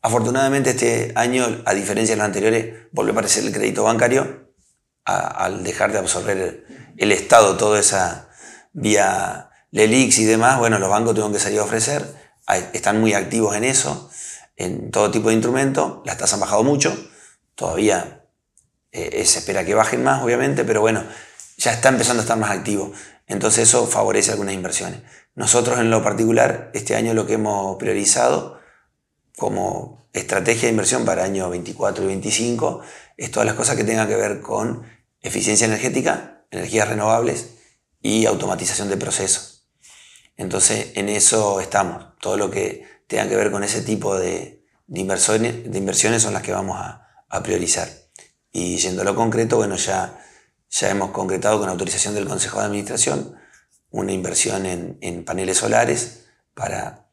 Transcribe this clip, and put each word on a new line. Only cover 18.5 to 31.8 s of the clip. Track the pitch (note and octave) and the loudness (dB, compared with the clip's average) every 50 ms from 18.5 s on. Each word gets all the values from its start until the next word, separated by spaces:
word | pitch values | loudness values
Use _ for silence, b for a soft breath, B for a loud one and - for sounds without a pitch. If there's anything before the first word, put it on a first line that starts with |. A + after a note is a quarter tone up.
| _ _ _ _ _ _ _ _ | _ _ _ _ _ _ _ _
eh, | _ E2+ E2 - - - - | _ -8 -8 -6 -4 0 2
se | - - - | 2 2 0
espera | E2+ - G2 G2 F2+ | 0 -2 -2 -2 0
que | E2+ G2+ | 2 4
bajen | A2 A2 - - B2 B2+ | 4 4 4 2 0 2
más, | C3+ C3+ C3+ B2+ | 2 2 2 2
obviamente, | A#2+ A#2+ A#2+ C3 C#3+ C#3+ C#3 - | 0 0 2 0 0 0 0 0
pero | - A2+ G#2+ | 2 2 4
bueno, | G#2+ A2 A2+ G#2 F2+ B B B B B B B B B - - | 4 4 2 0 -4 B B B B B B B B B -8 -2
ya | - B2 A2+ | 0 0 0
está | A2+ A2+ C3 | 4 4 4
empezando | C3 A#2+ A#2+ A#2+ B2 A#2 | 6 6 2 2 2 0
a | G#2+ | 2
estar | A2+ A#2 A2 | 0 0 0
más | G#2+ G#2 | 2 0
activo. | G2+ F#2 - - G#2 G2+ F#2+ G2+ B B B B B B B | -2 -2 -2 -2 -2 -2 -2 -4 B B B B B B B
Entonces | _ - G2 - A2 A2+ - - - | _ -6 -2 0 2 2 4 4 6
eso | - B2 A#2 | 6 4 4
favorece | G#2+ - G#2 G#2+ G#2 G2+ G#2 G#2 - G#2+ | 2 2 2 2 2 2 2 2 2 0
algunas | G2+ G2+ G2 G2 | -2 -4 -4 -4
inversiones. | F#2+ F2+ F2+ F2 - G2+ F2+ F2 - B B B B B B B | -4 -6 -4 -4 -4 -6 -6 -10 -12 B B B B B B B
Nosotros | - - A2 A#2 A#2+ A#2+ A#2+ B2 B2 | -6 0 2 4 4 4 2 0 2
en | A#2 A2+ | 2 4
lo | A2+ A2 - | 2 4 2
particular, | - G#2 - A2+ A2+ A#2 A#2+ B2 - - - - - - | 2 0 0 0 2 4 4 4 4 2 -4 -8 -10 -10
este | - A#2 - A2+ | -10 -6 -2 -2
año | A2 A2+ A2+ A2+ | -2 0 0 0
lo | A2 G#2 | -2 -2
que | F2+ G#2+ | -2 -2
hemos | A2 G#2+ G#2 G#2 G2+ G2 F#2+ F#2+ | -2 -2 -2 -2 -2 -4 -4 -6
priorizado | - - G#2 G2+ G2+ G2+ G2 - - B2 B2 C#3 - - - B B B B B B B B B _ _ _ _ _ _ _ _ - | -6 -4 -4 -2 0 2 2 2 4 4 2 2 2 -2 -6 B B B B B B B B B _ _ _ _ _ _ _ _ -6
como | - G#2 G#2 G2 F#2 F#2 F#2+ F#2+ - - - - _ _ _ | -6 -4 -4 -2 -4 -4 -4 -6 -8 -12 -16 -20 _ _ _
estrategia | - - - A2 G2 F#2 G2+ A#2 A2+ A#2+ | -12 -6 -4 -4 -2 2 0 0 2 2
de | A#2+ | 0
inversión | A#2 A2 G2 F2+ B2+ B2+ A#2+ | 2 2 0 0 0 0 0
para | - E2+ F2 F2+ | 0 0 0 0
año | F#2+ G2 F#2+ F#2 F2+ | -2 -2 -4 -4 -4
veinticuatro | F2+ F2+ E2+ F2 F2 - | -4 -6 -8 -8 -8 -4